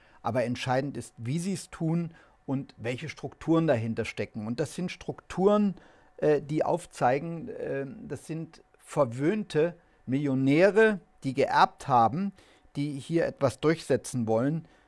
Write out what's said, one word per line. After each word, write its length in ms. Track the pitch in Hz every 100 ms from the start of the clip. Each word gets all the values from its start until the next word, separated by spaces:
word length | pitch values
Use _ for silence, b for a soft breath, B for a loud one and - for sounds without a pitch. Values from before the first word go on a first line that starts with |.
| b b
Aber 220 | - 117 120
entscheidend 520 | 123 131 131 139 -
ist, 160 | - -
wie 200 | 117 156
sie 160 | 175
es 160 | 185 -
tun 400 | - 160 165 170 B B B -
und 260 | 135 139 -
welche 300 | 110 127 147
Strukturen 600 | - - - - 165 160
dahinter 360 | 143 113 113
stecken. 440 | 107 - 107 117 107
Und 120 | 120
das 140 | 151
sind 180 | - 180
Strukturen, 840 | - - - _ - 190 208 208 175 B B B -
äh, 240 | 151 147
die 220 | 135 151
aufzeigen, 840 | - 165 - - 123 135 - 165 123
äh, 360 | - 135 139 135 - 147
das 180 | 147 -
sind 380 | 160 160 - _ _
verwöhnte 960 | - - 131 120 147 214 196 156 165 165 b b -
Millionäre, 960 | 131 143 131 135 147 196 196 220 202 - _
die 120 | 139 131
geerbt 520 | 123 143 185 - -
haben, 440 | 123 113 101 98 - b b b -
die 220 | 147 143
hier 300 | - 165 135
etwas 320 | - 135 -
durchsetzen 640 | 151 160 - 127 - 131 113
wollen, 400 | 110 135 160 - b